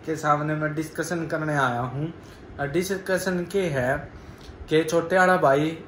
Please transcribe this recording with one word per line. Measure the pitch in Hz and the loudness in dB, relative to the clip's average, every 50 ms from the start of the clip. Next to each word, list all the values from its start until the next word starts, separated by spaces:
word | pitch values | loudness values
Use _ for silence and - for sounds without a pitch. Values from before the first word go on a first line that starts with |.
| - | -8
के | - 160 | -6 -6
सामने | 151 - 151 147 147 151 151 156 | -2 2 2 2 2 2 0 -2
मैं | 151 156 151 151 | -2 -2 -2 -2
discussion | 151 156 156 - - 160 - 180 170 165 151 | -4 -6 -6 -4 -6 -4 -4 -4 -4 -4 -2
करने | 156 156 156 156 151 | -4 -2 -2 0 0
आया | 143 135 127 120 120 | 2 2 2 0 -2
हूँ। | 123 131 127 135 151 170 165 - - - - - - - - - | -4 -4 -4 -4 -6 -6 -6 -10 -16 -20 -20 -20 -20 -14 -10 -8
और | 143 139 | -6 -2
discussion | 143 170 185 185 196 185 190 - 190 175 180 190 185 180 175 170 | -2 -2 -2 -2 -2 -4 -2 -2 -2 -2 0 0 -2 -2 -2 -2
के | - 202 190 175 | -2 -2 0 0
है | 147 135 123 127 139 147 - - - - - - - - - - - - - - | 0 0 0 0 0 -2 -4 -8 -16 -16 -18 -18 -18 -18 -18 -18 -16 -14 -4 2
कि | 156 156 160 | 2 2 4
छोटे | 160 170 170 160 165 185 190 | 4 2 0 2 4 4 4
वाला | 185 185 185 175 | 6 6 6 6
भाई | 160 143 135 143 151 160 165 160 - | 6 6 6 4 4 0 -2 -4 -8